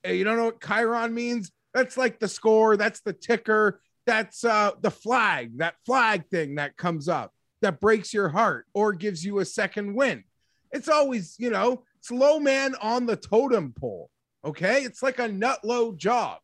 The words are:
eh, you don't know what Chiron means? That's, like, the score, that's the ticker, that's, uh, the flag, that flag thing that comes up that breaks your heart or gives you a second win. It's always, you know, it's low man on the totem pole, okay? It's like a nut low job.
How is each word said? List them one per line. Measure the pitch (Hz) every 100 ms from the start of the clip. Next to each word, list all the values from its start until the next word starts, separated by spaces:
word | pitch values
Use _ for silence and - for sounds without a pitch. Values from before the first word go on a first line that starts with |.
eh, | 185
you | 185
don't | 196 233
know |
what | 226 226
Chiron | - 208 233 233 233
means? | 233 240 240 185 _ _
That's, | - 254 247
like, | 254 -
the | 202
score, | - 220 220 220 208
that's | 214 -
the | 208
ticker, | - - 226 220 214 208 - _ _
that's, | - 220 214 -
uh, | 233 214 208 -
the | 208
flag, | - 208 254 214 156 120 120
that | 165 - -
flag | 262 226 208 -
thing | 175 147 143
that | 143 -
comes | 175 165 143
up | 156 107 _ _ _
that | 202 151
breaks | 208 220 -
your | 214 190
heart | 170 220 131 -
or | 202 214
gives | 180 208 165
you | 185 202
a |
second | 185 - 196 214 202
win. | 202 269 135 _ _ _ _ _
It's | 294 320
always, | 302 285 240 165 -
you | 240
know, | 202 226 254 _ _
it's | -
low | 247 277 311
man | 285 269 269 262
on | 214 247 240
the |
totem | 202 - 214 277 226 143
pole, | - 127 90 - _ _ _
okay? | 151 143 185 262
It's | 254 -
like | 269 254
a | 233
nut | 196 233 262
low | 214 240 233
job. | 170 185 240 165 82